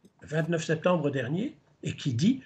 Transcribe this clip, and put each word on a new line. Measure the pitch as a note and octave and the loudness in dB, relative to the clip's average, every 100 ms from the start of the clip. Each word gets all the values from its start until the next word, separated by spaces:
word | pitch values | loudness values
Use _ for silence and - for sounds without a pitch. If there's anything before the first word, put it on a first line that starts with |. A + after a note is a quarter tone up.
| - _ | -20 _
le | - | -6
vingt-neuf | D#3 D#3+ E3+ D#3+ | -2 0 -2 0
septembre | D#3 F#3 F3+ C#3+ | 0 2 2 2
dernier | C3+ A#2+ E3 C4+ - _ _ | -2 -2 -2 -4 -8 _ _
et | - - | -8 -4
qui | D3+ | -2
dit « | A2+ F3+ C4 | 2 2 2